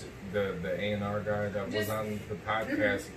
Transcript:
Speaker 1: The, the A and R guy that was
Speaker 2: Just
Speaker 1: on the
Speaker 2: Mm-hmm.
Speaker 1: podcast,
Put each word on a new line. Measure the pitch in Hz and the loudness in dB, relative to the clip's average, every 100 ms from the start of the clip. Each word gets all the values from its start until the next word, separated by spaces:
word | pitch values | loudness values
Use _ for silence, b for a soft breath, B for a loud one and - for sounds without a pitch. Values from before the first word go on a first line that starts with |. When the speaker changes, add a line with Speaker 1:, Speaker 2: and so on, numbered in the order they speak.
| - - 98 | -10 -10 -2
Speaker 1:
The, | 101 98 87 | 0 2 0
the | 85 87 | -2 0
A | 104 | 0
and | 104 | 0
R | 101 104 | 0 0
guy | 101 104 104 | 0 2 2
that | 101 95 | 0 0
was | |
Speaker 2:
Just | 104 104 | 0 2
Speaker 1:
on | 107 107 104 - | 0 0 -4 -4
the | 101 | -6
Speaker 2:
Mm-hmm. | 107 | 0
Speaker 1:
podcast, | 107 113 - 104 98 - | 0 0 2 4 2 -2